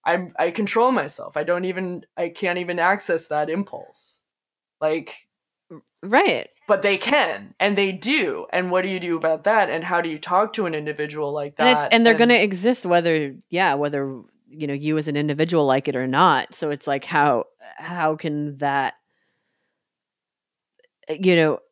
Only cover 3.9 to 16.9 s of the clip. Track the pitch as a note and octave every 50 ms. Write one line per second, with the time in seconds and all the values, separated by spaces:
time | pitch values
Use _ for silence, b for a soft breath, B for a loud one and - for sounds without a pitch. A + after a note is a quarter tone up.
3.9 | _ - - - - - _ _ _ _ _ _ _ _ _ _ _ _ D3+ D#3
4.9 | D#3 E3 - - - - _ _ _ _ _ _ _ _ _ _ E3+ D#3 _ _
5.9 | _ _ - G3 A3 D4 G4+ F#3+ E3 A#2 - - _ _ _ - G#3 F#3+ F#3+ G3+
6.9 | G3 F#3+ - A#3 C#4+ D4+ G#3+ E3+ A#2+ G2+ G2+ - - _ F#3 G#3 G#3 G3 G3+ G3
7.9 | F#3 E3 D3 A3+ D4 D#4 G#3 D3+ E2 D#2 - - - F3+ F#3 F3+ F3+ F#3 F#3 G3
8.9 | F#3+ F#3 F3 F3 E3+ D#3+ D#3+ D#3+ D#3+ D3+ D3 G3+ A3 A3 G3 - C3+ E3 E3+ F3
9.9 | F3+ F3 E3 E3 D#3 D3+ - - F3+ F#3+ G#3+ G#3+ - A3 G3+ F3 D#3+ D3+ D3+ D3+
10.9 | D3 D3+ D3+ D3 D3 D#3 D3+ C#3+ C#3+ D3+ D3 C#3+ _ - D#3 - D3+ D3 C#3+ C#3+
11.9 | G#3 A3+ A#3 A#3 A3+ A#3 A#3 A#3+ A#3+ A3 G#3 G#3 F#3+ F3 F#3+ A#3 B3+ - - F3+
12.9 | F3 F3 E3 E3+ D#3+ D#3 D3 C#3 C3+ - _ _ E3 F3 F#3+ E3+ C#3 C#3+ D3 D3
13.9 | D3 C#3 C#3 C#3 C3+ A#2+ - _ _ _ _ _ - D#3 D3+ C#3+ C#3+ C#3 D3 D3+
14.9 | D#3 D#3 D3 D3+ C#3+ D3 D3 D3+ C#3+ D3 D#3+ E3+ F3 D#3+ D3 C3+ C3 C#3 - -
15.9 | C3 B2 B2+ C3 C3 C#3+ F3+ F3+ D3 B2+ - - - - E3+ D3+ D3 C#3 - D3+